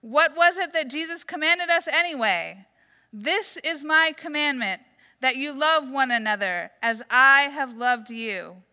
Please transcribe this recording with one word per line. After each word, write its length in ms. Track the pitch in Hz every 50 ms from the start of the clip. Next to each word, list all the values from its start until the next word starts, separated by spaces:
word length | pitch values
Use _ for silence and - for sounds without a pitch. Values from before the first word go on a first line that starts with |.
What 340 | - 226 220 294 320 330 285
was 220 | 320 339 349 359 359
it 160 | 381 320 -
that 160 | 330 311 262
Jesus 340 | 247 302 320 320 339 330 -
commanded 480 | - 330 302 302 311 339 359 349 339
us 160 | 339 339 339 330
anyway? 800 | 285 311 339 349 320 269 226 214 185 175 165 165 170 196 196 _ _ _ _ _ _ _ _ _
"This 460 | - 208 202 294 349 403 415 - - 339 -
is 200 | 311 330 294 277
my 300 | 302 311 320 320 320 302
commandment, 680 | - - 330 294 294 294 294 277 254 233 196 185 - _ _ _ _ _ _ _ _
that 160 | - 262 247
you 160 | 262 269 294
love 380 | 285 269 294 311 320 311 294 262
one 220 | 262 277 269 254
another 600 | 240 233 220 214 214 202 202 190 180 175 170 - _ _ -
as 180 | 233 226 220 240 _
I 340 | 220 247 262 269 269 277 285
have 300 | 285 277 294 277 254 233
loved 380 | 226 240 247 247 240 220 220
you." 500 | 233 226 226 226 202 185 165 160 180 185 185 _